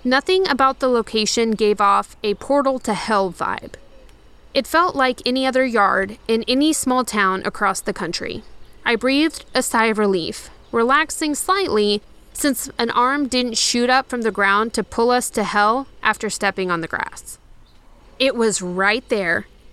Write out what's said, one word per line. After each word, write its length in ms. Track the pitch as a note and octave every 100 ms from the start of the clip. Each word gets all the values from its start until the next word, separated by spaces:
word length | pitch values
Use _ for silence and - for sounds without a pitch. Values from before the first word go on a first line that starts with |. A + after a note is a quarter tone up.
Nothing 440 | B3 C4+ F#4 F#4+ F#4
about 320 | C4+ C4+ C4
the 80 | C4
location 640 | A#3+ - A3 G#3 A#3 A3+
gave 300 | G#3 G#3 G#3
off 340 | G3+ G3+ - -
a 120 | G#3 G3+
portal 420 | - C#4+ C4+ C4
to 140 | -
hell 380 | F#3+ - G#3 F#3
vibe. 420 | - - - - - - - - - - - -
It 140 | C#4 -
felt 280 | D#4+ F4+ C#4
like 280 | B3+ - B3
any 220 | C4 C4
other 180 | B3+ C4
yard 540 | A3 G3 F#3+ G3 A3 -
in 160 | A3+ -
any 240 | C4 D#4
small 300 | D4+ C4 B3+
town 380 | A#3+ G#3 F#3+ F#3+
across 380 | G3 - G3 F#3
the 120 | -
country. 500 | - E3+ - - - - - - - -
I 100 | A3+
breathed 500 | B3+ C#4 D#4+ - - C4
a 80 |
sigh 220 | - A#3 A3+
of 120 | G#3+
relief, 540 | G3+ F#3+ D#3+ - - - -
relaxing 640 | A#3 A#3+ C#4+ D#4 - D#4
slightly 680 | C#4 - G4 F#4+ G#3+ G#3 G#3 - - -
since 380 | - D4 B3+ C4+ -
an 140 | A#3
arm 360 | A#3 B3 C#4+ C4
didn't 300 | B3+ B3 A3
shoot 320 | - A#3+ A#3+
up 180 | C4 C4
from 140 | B3
the 100 | A3
ground 420 | G3 G3 G3+ A3+
to 100 | -
pull 260 | F#3+ - A#3+
us 220 | B3 -
to 120 | A3+
hell 440 | F#3 G#3 G#3+ B3+ C4+ -
after 260 | A3 G#3+ G#3
stepping 400 | - G3+ F#3+ F3+
on 120 | E3
the 60 | D#3+
grass. 520 | - - - - - - - - - - - - -
"It 160 | C4+ A#3
was 260 | A3+ F#3
right 460 | F3+ F3+ G3 A#3 -
there." 380 | G#3+ F3 - - - -